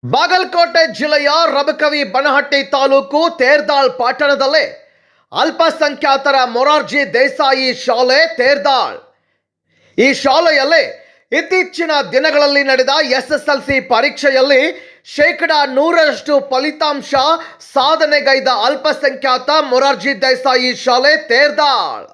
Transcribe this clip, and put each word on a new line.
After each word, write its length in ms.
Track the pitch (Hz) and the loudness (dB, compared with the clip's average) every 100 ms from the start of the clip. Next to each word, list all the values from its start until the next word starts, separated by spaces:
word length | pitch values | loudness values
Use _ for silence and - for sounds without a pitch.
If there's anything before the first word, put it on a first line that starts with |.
ಬಾಗಲಕೋಟೆ 760 | 123 254 339 370 370 349 339 339 330 - | -4 -2 0 0 0 0 0 2 0 -2
ಜಿಲ್ಲೆಯ 320 | 302 302 285 311 330 269 | -2 0 2 2 0 0
ರಬಕವಿ 460 | 285 302 302 294 269 226 | -2 -2 -2 -2 -2 -2
ಬನಹಟ್ಟಿ 440 | 285 277 277 277 277 277 | 0 0 0 -2 -2 -2
ತಾಲೂಕು 460 | 269 269 269 294 330 339 | 2 0 0 -2 -2 0
ತೇರ್ದಾಳ್ 500 | 262 294 294 277 269 247 | 2 2 2 0 0 0
ಪಟ್ಟಣದಲ್ಲಿ 640 | 240 254 285 277 269 311 247 - _ _ _ _ _ | -4 -2 -2 0 0 0 -2 -8 _ _ _ _ _
ಅಲ್ಪಸಂಖ್ಯಾತರ 1040 | 143 294 - 330 311 302 285 294 277 285 269 247 233 | -2 -2 0 0 2 -2 -2 0 0 2 0 0 0
ಮೊರಾರ್ಜಿ 460 | 269 302 233 285 269 | 2 0 0 -2 -2
ದೇಸಾಯಿ 560 | 226 269 269 277 269 262 247 - | 0 0 0 0 0 -2 -4 -2
ಶಾಲೆ 340 | 233 254 262 320 330 | 0 2 2 2 0
ತೇರ್ದಾಳ್. 580 | 254 285 285 262 160 98 - _ _ _ _ _ _ _ _ - | 0 2 2 0 -2 -6 -18 _ _ _ _ _ _ _ _ 0
ಈ 100 | 254 277 | 2 2
ಶಾಲೆಯಲ್ಲಿ 600 | 277 277 339 294 269 320 - - - _ _ | 0 2 2 2 2 0 0 -8 -20 _ _
ಇತ್ತೀಚಿನ 640 | 277 330 370 359 - 330 302 185 | -4 -2 -2 -2 -4 -2 -2 0
ದಿನಗಳಲ್ಲಿ 500 | 254 311 294 294 285 269 | 0 0 2 0 0 0
ನಡೆದ 240 | 262 254 294 285 254 | 0 0 0 0 -4
ಎಸ್ 120 | 254 302 | -2 -4
ಎಸ್ 120 | - | -2
ಎಲ್ 100 | 277 - | -4 -2
ಸಿ 100 | 269 262 | -4 0
ಪರೀಕ್ಷೆಯಲ್ಲಿ 680 | 226 277 - 285 262 269 269 311 - - - - - | 0 0 0 0 2 4 4 2 -4 -18 -20 -14 0
ಶೇಕಡಾ 420 | 302 - 339 311 277 262 | 0 2 0 0 2 0
ನೂರರಷ್ಟು 580 | 320 320 311 247 - 285 - | 2 2 2 0 0 0 0
ಫಲಿತಾಂಶ 680 | 254 285 294 311 285 - 277 277 330 - - - | -2 -2 -2 -4 -4 -2 0 2 0 -4 -18 -4
ಸಾಧನೆಗೈದ 760 | 277 262 320 302 294 269 269 262 240 226 | 0 0 2 2 2 2 0 0 0 0
ಅಲ್ಪಸಂಖ್ಯಾತ 840 | 302 311 285 277 269 269 254 254 311 285 | 0 -2 0 -2 -2 -2 -2 0 0 2
ಮೊರಾರ್ಜಿ 420 | 247 277 247 214 233 | 0 2 0 -2 -2
ದೇಸಾಯಿ 500 | 262 254 269 254 254 240 | 0 0 0 0 0 -4
ಶಾಲೆ 280 | 254 247 277 302 - | 0 2 2 0 0
ತೇರ್ದಾಳ್. 720 | 240 294 302 294 247 165 110 - | 2 2 2 0 0 -4 -8 -14